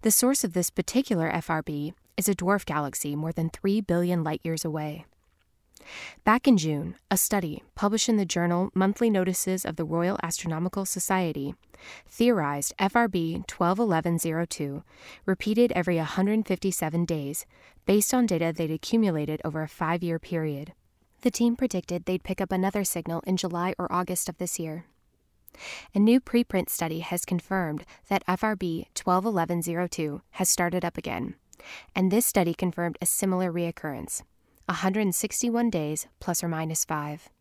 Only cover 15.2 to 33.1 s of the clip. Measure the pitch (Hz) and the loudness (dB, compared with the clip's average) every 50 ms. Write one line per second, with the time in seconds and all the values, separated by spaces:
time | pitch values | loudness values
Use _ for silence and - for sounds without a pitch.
15.2 | - - 190 185 - 208 214 214 240 240 - - 175 - 175 165 160 151 - - | -2 -2 0 0 2 0 4 6 4 4 4 2 2 2 2 0 0 -2 0 0
16.2 | 185 202 214 220 214 - 226 - - 196 180 - - 156 156 170 175 165 170 156 | 2 2 2 2 2 0 -2 0 0 -2 0 0 -2 -2 0 0 0 0 0 -2
17.2 | 143 139 151 - - _ _ _ - - _ - _ - 196 208 208 - - 254 | -2 -4 -6 -8 -10 _ _ _ -20 -20 _ -10 _ 2 4 4 4 4 4 4
18.2 | 247 220 185 165 165 165 165 - 170 156 160 156 - - - 226 220 202 165 156 | 4 4 2 2 2 0 0 -2 -2 -2 -2 -4 -2 0 2 4 4 4 2 2
19.2 | 147 147 156 156 - 165 147 160 156 156 - - 170 156 170 175 175 175 165 165 | 0 -2 -4 -4 -4 -4 -4 -4 -6 -6 -6 -4 -2 0 0 0 0 -2 -2 -4
20.2 | - - - 165 160 156 147 139 147 - - _ _ _ _ _ _ _ _ _ | -4 -4 -4 -2 -2 -2 -4 -4 -8 -12 -16 _ _ _ _ _ _ _ _ _
21.2 | - 247 - - 233 240 233 - 262 247 - 185 - - 175 180 180 - 185 180 | 0 0 2 4 2 2 2 2 -2 0 0 -2 -4 -2 -6 -4 -2 -2 -2 -2
22.2 | - - 190 - 196 185 196 185 185 190 - 208 196 - - 175 - - 165 170 | -2 -4 -4 -4 -2 0 0 2 2 2 2 0 -2 -2 -2 -4 -4 -4 -6 -4
23.2 | - - 185 180 - 180 170 170 175 185 - - 180 - - 180 180 - 180 175 | -2 0 0 0 0 -2 -2 -2 -2 -2 -2 -2 -4 -2 0 -2 -2 0 -2 -4
24.2 | - - 170 _ 180 175 - - 165 160 156 165 165 _ _ _ _ _ _ _ | -4 -6 -6 _ -6 -6 -6 -6 -6 -6 -8 -10 -12 _ _ _ _ _ _ _
25.2 | _ _ _ _ _ - _ - - - - - - - _ 202 202 220 240 262 | _ _ _ _ _ -20 _ -18 -16 -14 -14 -14 -16 -4 _ 4 6 6 6 6
26.2 | - - - 240 240 _ - 190 180 - - - 170 165 160 165 160 - - 175 | 4 2 0 0 0 _ 0 -2 -2 -2 -4 -4 -4 -4 -4 -6 -6 -6 -6 -6
27.2 | - - 190 170 - - 196 190 180 156 151 151 - - - - _ _ 196 196 | -4 -2 -2 -4 -2 -2 -4 -2 -2 -2 -4 -6 -8 -12 -20 -20 _ _ -2 -2
28.2 | - - 185 185 - 220 214 190 - 175 160 160 - _ _ - - - 180 185 | 0 0 0 0 0 -2 -2 -2 -2 -4 -4 -4 -6 _ _ -6 0 2 2 4
29.2 | 185 226 220 185 165 165 175 175 160 170 170 165 180 175 - - 165 151 143 - | 4 2 0 0 0 0 0 -2 -2 -2 -2 -2 -2 -4 -2 -4 -4 -4 -4 -8
30.2 | _ _ _ - 185 - - - 180 170 175 185 175 170 - - - - - 87 | _ _ _ -2 2 2 2 2 2 0 0 -2 -2 -2 -6 -6 -8 -6 -6 -6
31.2 | - - - _ _ _ - _ - - - - - _ _ 190 185 190 185 220 | -6 -8 -10 _ _ _ -20 _ -20 -18 -18 -18 -18 _ _ 2 2 4 4 4
32.2 | 240 - - 208 180 170 170 - - 180 170 - 175 170 160 - - - | 2 2 2 2 2 2 0 -2 -2 -4 -2 -2 -4 -4 -4 -4 -4 -2